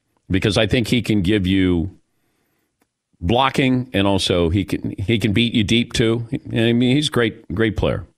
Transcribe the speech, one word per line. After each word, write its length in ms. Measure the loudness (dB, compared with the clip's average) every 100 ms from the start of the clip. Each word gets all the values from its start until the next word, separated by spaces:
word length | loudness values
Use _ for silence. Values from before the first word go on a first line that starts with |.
| _ _ -4
because 260 | -2 0 0
I 120 | 0
think 180 | 0 0
he 160 | -2
can 180 | 0 0
give 280 | 2 0 2
you 420 | 2 2 0 -2 -10 _ _ _ _ _ _ _ _ _ _ _ _
blocking 720 | -2 0 0 0 0 0 -2
and 140 | -2 0
also 440 | 0 0 0 2
he 140 | 0
can, 300 | -2 -6 -6 -6
he 220 | -2 0
can 140 | 0
beat 220 | 0 0
you 100 | 0
deep 300 | 2 0 0
too. 300 | 0 0 0 -4 -10 -6
I 200 | 0 2
mean, 220 | 2 2
he's 140 | 2 0
a 20 |
great, 420 | 0 0 -4 -8
great 240 | -2 0 0
player. 300 | -2 -2 -8